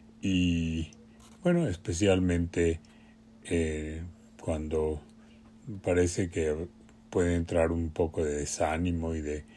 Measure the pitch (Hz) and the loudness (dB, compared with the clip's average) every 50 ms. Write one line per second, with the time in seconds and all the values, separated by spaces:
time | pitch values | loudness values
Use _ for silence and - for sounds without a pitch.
0 | - - - - - 98 92 90 90 87 85 85 82 82 80 82 80 - - - | -20 -20 -14 -6 -2 0 2 2 2 2 2 0 0 0 -2 -2 -4 -6 -10 -20
1 | - - - - - - - - - 175 175 170 - 104 87 - - - 87 85 | -20 -20 -20 -20 -20 -20 -10 -2 0 2 2 4 2 0 -2 -4 -4 -4 -2 2
2 | 104 98 92 92 92 90 87 85 85 85 - 87 85 82 82 80 - - - - | 4 4 4 4 4 2 2 2 0 0 0 2 2 2 2 0 -6 -18 -20 -20
3 | - - - - - - - - - - 87 85 80 78 76 78 78 78 80 82 | -20 -20 -20 -20 -20 -20 -20 -16 -8 -2 0 0 0 0 -2 -4 -6 -8 -8 -8
4 | 87 90 - - - - - - - 85 80 76 76 76 78 78 78 78 78 76 | -10 -12 -14 -18 -20 -20 -18 -10 -4 -4 -2 -2 -2 -2 -2 0 0 0 -2 -4
5 | - - - - - - - - - - - - - 131 107 95 - 92 87 87 | -8 -14 -20 -20 -20 -20 -20 -20 -20 -20 -20 -20 -14 -14 -12 -6 -2 0 2 4
6 | 90 87 - - 95 85 - 85 80 78 76 80 87 - - - - - - - | 4 2 2 0 -2 -2 -2 -2 0 0 0 -2 -4 -8 -10 -18 -20 -20 -20 -20
7 | - - - 95 87 87 85 85 82 - 87 85 82 82 85 85 82 82 - - | -10 -4 0 2 2 4 2 2 0 0 2 2 2 2 2 0 -2 -2 0 0
8 | 85 80 - 87 80 76 73 73 71 - - - 87 78 80 80 87 90 85 82 | -2 0 0 -2 -2 -2 -2 -2 -4 -4 -4 -2 0 0 0 0 0 0 0 -2
9 | 82 82 82 78 76 73 76 76 - - - | -2 -4 -4 -4 -4 -6 -6 -8 -10 -14 -20